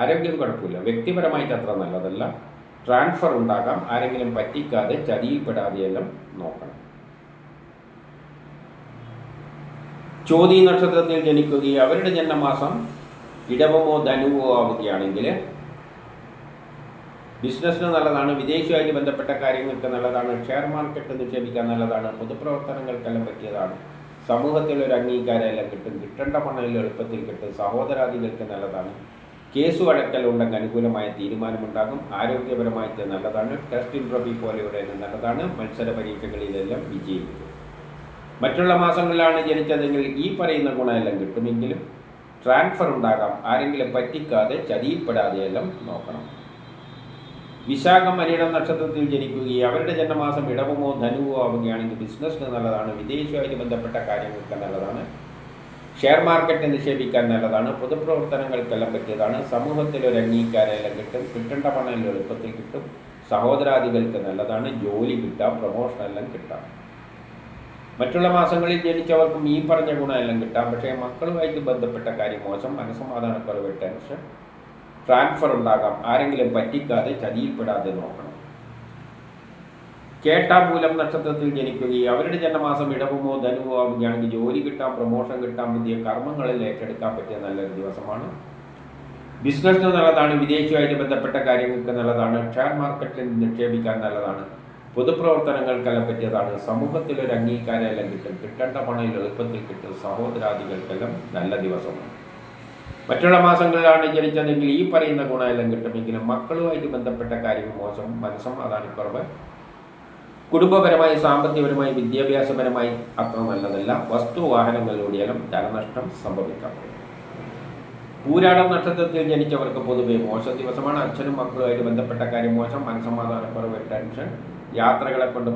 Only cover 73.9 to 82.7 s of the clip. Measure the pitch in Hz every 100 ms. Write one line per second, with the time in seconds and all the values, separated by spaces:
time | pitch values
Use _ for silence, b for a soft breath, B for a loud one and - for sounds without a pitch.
73.9 | - - 156 - - - - - - -
74.9 | - - 127 147 147 147 120 113 107 104
75.9 | - 113 127 143 131 117 113 - 143 -
76.9 | 117 - 104 104 110 135 117 110 101 98
77.9 | 92 82 - 73 - - - - - -
78.9 | - - - - - - - - - -
79.9 | - - - 151 170 175 180 175 170 160
80.9 | 160 147 156 151 147 147 135 127 123 127
81.9 | 123 123 127 170 170 160 156 147